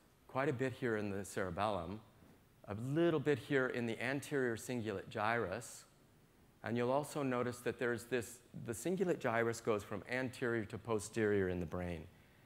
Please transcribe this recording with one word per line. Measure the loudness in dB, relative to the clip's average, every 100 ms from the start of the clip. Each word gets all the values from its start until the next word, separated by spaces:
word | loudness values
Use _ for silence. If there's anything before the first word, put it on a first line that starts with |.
| -20 _ -6
quite | -2 0
a |
bit | 0 -2
here | 0 0 0
in | 0
the | -4 -4
cerebellum, | -2 -2 0 0 0 -4 -8 -12 -20 -20 -20 -20 -20 -10
a | -6 -2
little | 2 4 4
bit | 2 0
here | 2 2 2
in | 0 -2
the | -2
anterior | -2 -2 -2 0 2 0
cingulate | -2 -2 -2 -4 -4
gyrus, | 0 2 2 0 -4 -6 -16 -18 -20 -20 -20 -20 -20 -20 -8
and | -2 0
you'll | 4
also | 2 0 -2
notice | 0 2 0 -2
that | -4 0
there's | 0 0
this, | 0 -2 -2 -12 -14 -10 -6
the |
cingulate | -4 0 2 2 2
gyrus | 2 4 2 0
goes | 0 0
from | 0 -8 -4
anterior | -2 -2 -2 0 0 -2
to | -6
posterior | -2 -2 0 2 4 6 4
in | 2
the | -2
brain. | -2 -4 -6 -8 -18 -20 -20